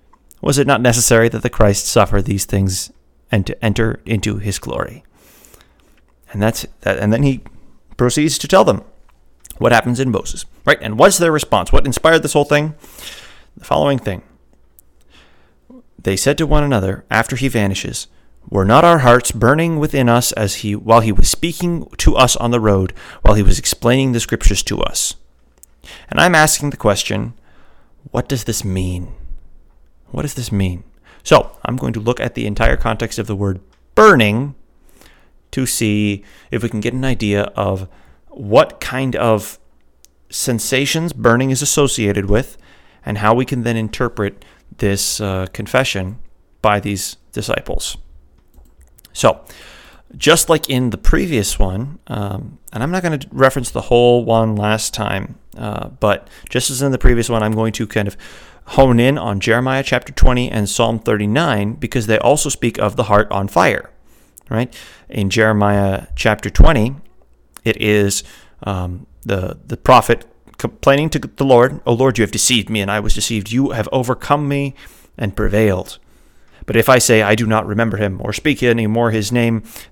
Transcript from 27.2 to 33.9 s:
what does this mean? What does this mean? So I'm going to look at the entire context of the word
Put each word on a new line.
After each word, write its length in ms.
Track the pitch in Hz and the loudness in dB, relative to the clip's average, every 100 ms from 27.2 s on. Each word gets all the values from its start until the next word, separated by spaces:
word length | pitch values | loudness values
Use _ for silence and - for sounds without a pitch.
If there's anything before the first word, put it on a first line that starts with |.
| 117 - _ - - - _ _ - | -6 -12 _ -20 -20 -20 _ _ -8
what 180 | - - | -6 -4
does 160 | 127 - | -8 -6
this 180 | 110 | -8
mean? 480 | 98 95 92 90 90 - - - - - _ _ _ _ _ | -6 -4 -4 -6 -10 -14 -12 -14 -14 -20 _ _ _ _ _
What 100 | 135 | -8
does 140 | 147 - | -8 -8
this 180 | 117 | -6
mean? 320 | 101 92 87 - _ _ - | -2 -2 -6 -14 _ _ -18
So 300 | - 151 - - - | 4 4 4 -8 -8
I'm 100 | 127 | -6
going 180 | 131 | -6
to 60 | 113 | -4
look 220 | 110 123 | -4 -4
at 120 | 113 | -6
the 140 | - 110 | -6 -6
entire 300 | 101 117 131 | 0 2 2
context 420 | 113 110 113 - | -2 -4 -6 -6
of 80 | 104 | -6
the 80 | 101 | -4
word 240 | 101 92 - _ _ | -4 -4 -10 _ _